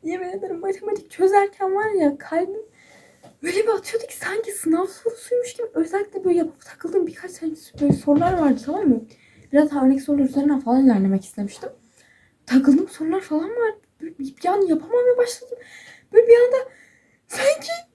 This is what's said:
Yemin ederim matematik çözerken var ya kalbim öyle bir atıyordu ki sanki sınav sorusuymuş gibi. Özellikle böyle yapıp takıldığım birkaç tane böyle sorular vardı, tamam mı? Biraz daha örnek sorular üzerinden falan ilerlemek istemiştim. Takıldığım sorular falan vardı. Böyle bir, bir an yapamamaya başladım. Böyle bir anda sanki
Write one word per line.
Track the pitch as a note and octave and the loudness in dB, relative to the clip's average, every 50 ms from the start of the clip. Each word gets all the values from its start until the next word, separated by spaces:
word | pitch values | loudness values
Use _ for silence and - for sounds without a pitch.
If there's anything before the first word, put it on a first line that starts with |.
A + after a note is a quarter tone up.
| - | -8
Yemin | D#4+ F4 F#4 F#4 F4+ | -8 -8 -8 -8 -8
ederim | F#4+ G4 F#4+ F#4+ F#4 E4 | -10 -10 -8 -8 -10 -6
matematik | F4 F#4+ G4 G4 A4 G#4+ G4+ G#4 - _ | -4 -6 -6 -4 -4 -6 -6 -6 -8 _
çözerken | - - F#4 F#4+ G4 G4+ G4 G4+ G4+ _ G4 F#4+ F#4+ | -4 0 0 4 4 4 2 2 -4 _ -6 -4 -2
var | G4 G#4+ A4 | -2 -2 -2
ya | G#4 F#4+ D#4+ C#4+ C#4+ C#4+ | 0 0 0 0 0 -2
kalbim | - - - E4 F4+ F4+ G4+ A4 G#4+ _ _ _ _ _ - - - _ _ _ _ - _ _ - | -10 -6 -4 -4 -4 -4 -6 -12 -12 _ _ _ _ _ -20 -20 -20 _ _ _ _ -20 _ _ -10
öyle | E4+ F4 G4 A4 | -4 -2 0 0
bir | G#4+ | 0
atıyordu | A4 G4 - - - A4+ - - | 0 -2 -2 -4 -6 -6 -6 -6
ki | - - | -10 -8
sanki | - - F#4+ G#4+ A4+ G4+ | -6 -6 -6 -6 -6 -6
sınav | G4+ - - D#4+ D#4+ E4 F#4+ | -6 -4 0 0 0 0 0
sorusuymuş | F#4+ - - - A#4 A#4 - - - B4 B4 B4 B4 - | -4 -6 -6 -6 -6 -6 -6 -8 -4 -2 -2 -2 -4 -8
gibi. | - A#4+ A4+ - | -10 -10 -6 -4
Özellikle | - E4 D#4+ F4+ G4+ G4+ G#4 - G4 F#4 | -4 -4 -2 -2 -4 -4 -4 -8 -4 -2
böyle | F#4 F4 E4+ | 0 2 2
yapıp | D#4+ D#4+ - - - | 0 -2 -6 -14 -20
takıldığım | - - _ - E4 - G4 F4 - | -20 -20 _ -12 -4 -2 -2 -2 -2
birkaç | - - - F4+ - | -6 -10 -16 -16 -14
tane | - D#4+ D#4+ D#4 - - - _ - | -8 -8 -8 -8 -8 -14 -16 _ -2
böyle | D4 C#4+ C4+ | 0 2 2
sorular | - - - D4 D4 E4+ F4+ F#4+ F4+ | 0 2 2 2 4 4 2 2 2
vardı, | D#4 C#4+ B3 - - | 2 2 2 0 -2
tamam | C4+ D#4 G4 G#4+ D#4 | -6 -6 0 2 2
mı? | A#3+ - - - - _ _ _ _ _ - _ - | 2 2 0 -10 -20 _ _ _ _ _ -16 _ 2
Biraz | C#4+ D4+ D4 | 2 2 4
daha | C#4+ C#4+ C4 | 2 2 2
örnek | C4 C4+ C4+ | 4 2 2
sorular | - - D4 C#4+ C#4 | 0 -2 0 0 0
üzerinden | C4 - C#4 C#4 D4 D4 C4 | 0 0 0 2 2 0 0
falan | - A#3 B3 C4 C4+ | 0 2 2 4 6
ilerlemek | C4 A3+ G3 F#3+ G3 G3 F#3+ F#3+ | 6 4 4 2 2 2 0 -2
istemiştim. | - - - G3+ G3+ - - - - - _ _ _ _ _ _ _ _ _ _ _ _ _ _ | -6 -10 -10 -10 -10 -10 -12 -16 -16 -16 _ _ _ _ _ _ _ _ _ _ _ _ _ _
Takıldığım | - A#3+ C4+ C4+ C4+ C4 D#4 F#4+ - | 2 2 4 6 6 6 4 4 -2
sorular | - - D#4+ D#4+ E4+ F#4+ | -6 -8 -4 -2 -2 -2
falan | G4 - D4+ D#4 E4 G4 | -4 -4 -4 -4 -4 -4
vardı. | A4+ A#4+ A#4 A4 G#4+ - _ _ _ _ | -4 -2 -2 -2 -2 -6 _ _ _ _
Böyle | D#4 E4 - _ | -16 -16 -12 _
bir, | C#4 C4+ - _ | -12 -12 -12 _
bir | - | -2
an | F4+ F#4+ G#4 | -2 0 0
yapamamaya | G4 F4 D#4+ D#4 - - A#4 B4 B4 B4 B4 B4 | 2 0 0 -2 -2 -2 0 2 2 2 4 2
başladım. | A#4+ A#4+ - - - - A#4+ - - - - - - - - - _ _ - | 0 -2 -2 -10 -12 -16 -16 -16 -16 -20 -20 -20 -20 -20 -20 -20 _ _ 4
Böyle | G#4+ A#4+ A#4 | 4 8 8
bir | A#4 | 6
anda | A#4+ A#4+ B4 B4+ C5 B4+ - - _ - _ _ _ _ _ _ _ _ _ | 6 6 2 2 -2 -4 -6 -16 _ -20 _ _ _ _ _ _ _ _ _
sanki | - - C5+ C5+ D#5 D#5+ - - E5+ E5+ F5 _ _ | -8 -2 0 0 0 0 -4 -8 -10 -10 -10 _ _